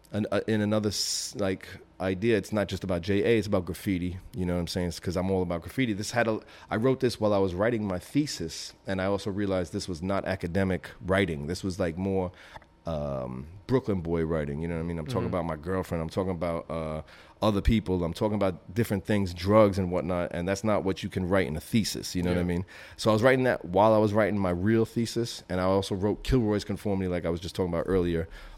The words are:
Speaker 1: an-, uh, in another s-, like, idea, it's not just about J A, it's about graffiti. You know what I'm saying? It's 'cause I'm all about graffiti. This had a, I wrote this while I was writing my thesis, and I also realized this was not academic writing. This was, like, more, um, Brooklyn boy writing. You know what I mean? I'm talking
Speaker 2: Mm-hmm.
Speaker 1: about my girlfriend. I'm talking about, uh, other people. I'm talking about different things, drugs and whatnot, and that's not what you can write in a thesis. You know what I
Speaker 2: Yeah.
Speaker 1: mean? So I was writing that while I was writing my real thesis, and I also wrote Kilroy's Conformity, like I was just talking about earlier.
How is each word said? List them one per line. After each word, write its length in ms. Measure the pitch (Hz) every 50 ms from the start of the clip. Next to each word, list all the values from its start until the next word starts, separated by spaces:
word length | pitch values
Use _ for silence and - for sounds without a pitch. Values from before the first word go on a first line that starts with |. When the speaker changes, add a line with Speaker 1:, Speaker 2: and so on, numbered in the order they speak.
| _ -
Speaker 1:
an-, 160 | - 104 107 -
uh, 100 | - 104 - -
in 140 | 110 107
another 280 | 104 104 107 107 104 107
s-, 440 | 95 - - - - - - - - -
like, 300 | 101 95 95 95 - - - - - - - -
idea, 340 | 90 95 95 92 107 117 113
it's 160 | 101 95 -
not 160 | 110 107 101 95
just 160 | 95 90 -
about 180 | 92 92 85 82
J 200 | 101 98 101 76
A, 140 | 98 117 110
it's 80 | 98 107
about 160 | 101 95 85
graffiti. 520 | 90 85 - - 107 95 85 87 90 90 92 - - -
You 100 | - 92 90
know 80 | 87
what 40 | 87
I'm 60 | 85 -
saying? 200 | - 92 90 87
It's 120 | 82 -
'cause 160 | - 98 82
I'm 140 | 92 90 95
all 140 | 95 92 90
about 180 | 87 87 85
graffiti. 320 | 80 92 - - 131 117 104
This 160 | 95 107 -
had 160 | - 120 117 110
a, 120 | 110 101 - - - - - -
I 60 | 87 107
wrote 220 | 113 131 131 127
this 200 | 127 120 - -
while 120 | 107 104 104
I 40 | 98
was 160 | 98 92 87
writing 340 | 90 104 117 123 110 107 101
my 120 | 90 87
thesis, 720 | - - - 143 151 139 - - 85 80 - - - - - - - -
and 120 | 95 95
I 60 | 92
also 240 | 98 101 98 - 110
realized 420 | 92 101 104 95 95 92 90 -
this 160 | - 101 - -
was 140 | 90 76
not 240 | 90 92 98 95 -
academic 640 | - 95 - - 85 82 98 98 95 92 82 - - - - 113
writing. 400 | 87 92 95 101 85 80 71 71 76
This 160 | 90 - -
was, 160 | 98 85 98
like, 180 | 92 85 80 90
more, 340 | 95 98 95 95 92 90 - - - - - - - - _ _ _ 85
um, 580 | 82 73 73 71 69 65 64 64 64 64 71 78 90 - - -
Brooklyn 340 | 127 131 - - 101 90
boy 240 | 80 82 85 85 80
writing. 360 | 80 82 78 76 71 71 73
You 60 | 82 85
know 80 | 85
what 60 | 82
I 20 | 80
mean? 140 | 87 85 82
I'm 60 | 78
talking 160 | - 120 95
Speaker 2:
Mm-hmm. 140 | 92 87 87
Speaker 1:
about 100 | 90 82
my 100 | 80 80
girlfriend. 460 | 76 76 90 95 92 92 - 92 82
I'm 80 | 80 82
talking 220 | - 104 92 95
about, 380 | 92 82 90 85 85 85 - -
uh, 320 | 80 82 80 78 78 78 76 - - - - - - - 98
other 180 | 110 104 98
people. 420 | 92 - 117 107 - - 92 90 85
I'm 100 | 82 85
talking 220 | - 110 107 107
about 380 | 104 101 95 85 80 - - 87
different 300 | 117 113 - 107 95 -
things, 280 | - 107 101 98 90 87
drugs 460 | 85 87 98 104 110 107 101 92 98
and 120 | 95 87
whatnot, 380 | 90 87 67 87 90 87 87 -
and 160 | - 85 87 92
that's 160 | 98 - -
not 200 | 110 104 90 78
what 180 | 95 92 -
you 80 | - 95
can 180 | - 98 92 85
write 200 | - - 90 64
in 80 | 76
a 40 | 82
thesis. 560 | - - - 117 90 - - 60 - - -
You 60 | 90
know 80 | 87 90
what 80 | 87 90
I 40 |
Speaker 2:
Yeah. 60 | 87 90
Speaker 1:
mean? 180 | 87 87 87 - - - - - - -
So 120 | - 110
I 40 | 107
was 100 | 107 113
writing 220 | 131 131 131 127
that 200 | 123 95 - -
while 280 | 82 87 95 104 110 110
I 20 | 107
was 160 | 107 107 101
writing 240 | 110 104 90 101 101
my 120 | 98 90
real 340 | 87 87 92 107 113 113 113
thesis, 580 | - - 120 117 110 - 117 117 113 - - - -
and 100 | 90 92
I 40 | 92
also 320 | 92 95 98 98 - 107
wrote 280 | 92 95 107 92 - -
Kilroy's 400 | - 131 131 113 104 104 101 -
Conformity, 440 | - 104 90 - 104 98 95 95 90
like 180 | 87 87 82
I 40 | 87
was 100 | 85 85
just 160 | 90 85 -
talking 180 | - 95 87 85
about 120 | 82 - -
earlier. 400 | 95 92 87 87 82 80 82 - - - - - -